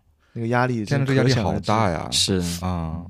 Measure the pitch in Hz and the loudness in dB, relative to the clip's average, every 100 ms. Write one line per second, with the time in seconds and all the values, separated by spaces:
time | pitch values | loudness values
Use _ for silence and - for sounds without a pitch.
0 | _ _ _ 120 113 120 127 120 101 143 | _ _ _ -6 -2 2 2 0 0 0
1 | 135 131 131 123 92 78 80 110 104 80 | 2 2 4 2 0 -2 0 2 2 0
2 | 62 - - 95 87 87 90 90 80 82 | -2 -2 2 0 0 -4 -4 -4 -4 -6
3 | 87 | -10